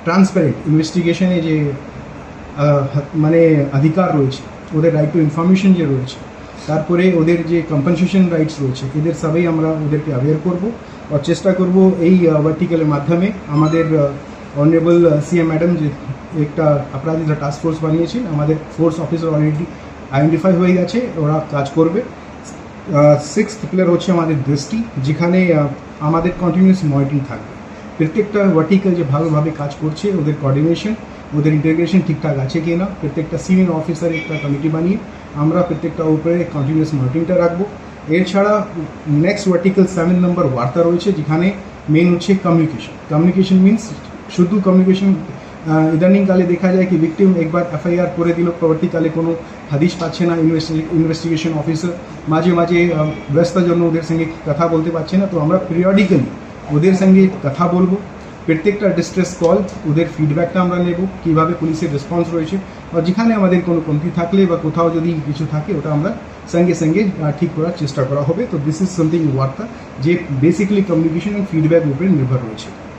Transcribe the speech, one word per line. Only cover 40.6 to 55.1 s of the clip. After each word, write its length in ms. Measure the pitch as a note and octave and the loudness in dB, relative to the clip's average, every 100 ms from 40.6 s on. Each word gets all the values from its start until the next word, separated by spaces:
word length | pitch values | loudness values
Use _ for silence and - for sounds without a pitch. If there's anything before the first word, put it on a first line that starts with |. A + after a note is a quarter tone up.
| B2 E3+ | -2 2
রয়েছে, 280 | E3+ F3 G3+ | 2 2 0
যেখানে 400 | E3 C#3 D#3+ F3+ G3 - - - | -2 0 0 0 -2 -12 -14 0
মেইন 240 | D3+ F3 | 4 4
হচ্ছে 220 | F3 - F#3+ | 2 2 0
কমিউনিকেশন। 800 | F3+ E3 D#3 A#2+ - - - D3+ | 4 2 2 -2 -12 -16 -4 2
কমিউনিকেশন 400 | F3 F3+ F#3 F#3+ | 2 2 4 6
মিনস 340 | F#3+ A3+ - - - - - - | 6 4 -2 -14 -14 -16 -12 0
শুধু 260 | F3 G#3 | 2 2
কমিউনিকেশন, 520 | F#3+ F#3 F#3 - G3 E3 - - - - D#3+ | 4 4 4 4 2 0 -2 -14 -16 -12 0
আহ, 280 | D#3 D#3+ D#3+ | 2 4 4
ইদানিংকালে 500 | F3+ G3 F#3+ F#3 F3 | 4 4 4 2 2
দেখা 280 | F3 F#3 | 2 2
যায় 120 | F#3 F#3 | 2 2
কি 120 | E3+ | 2
ভিকটিম 360 | D#3+ - G3 F3 | 0 2 2 4
একবার 300 | D#3 D#3+ B2+ | 0 -2 -2
এফআইআর 340 | D3+ F3 F3 F3 D#3+ | -4 -2 0 -2 0
করে 180 | E3+ | -2
দিল, 180 | E3 E3+ E3+ | 0 -2 0
পরবর্তীকালে 500 | E3 D#3 F#3 E3+ D#3+ | 0 0 0 0 -2
কোনো 260 | D#3+ E3 E3 - - - | 0 -2 -4 -8 -16 -6
হাদিস 220 | C#3+ F3 - | 0 0 0
পাচ্ছে 260 | E3 - F3 | -8 -2 0
না 100 | E3+ | 2
ইনভেস্টি-, 600 | D#3+ D#3+ D#3 D#3+ D#3 E3+ | 2 0 -2 -6 -2 0
ইনভেস্টিগেশন 580 | D#3+ D#3+ E3+ D#3+ E3 | 0 -2 -2 -2 -2
অফিসার, 360 | D#3 C#3+ D#3 F3+ F3 - - - | -4 -4 -4 -4 -8 -12 -14 -2
মাঝে 260 | D#3+ E3+ | 0 2
মাঝে, 400 | E3+ E3+ F3 F3 | 2 2 2 2
আহ, 160 | D#3+ D3+ C3 - | 2 -2 -4 -2
ব্যস্তার 360 | D3 E3+ F#3+ F3 | 2 2 2 2
জন্য 200 | E3+ E3+ | 2 2
ওদের 160 | D#3+ | 0
সঙ্গে 240 | D#3 E3 D#3+ - D#3 | -2 -2 -2 -6 -6
কথা 220 | C#3+ E3+ | -2 0
বলতে 240 | D#3+ D#3+ | 0 0
পারছে 260 | E3 D3+ | -4 0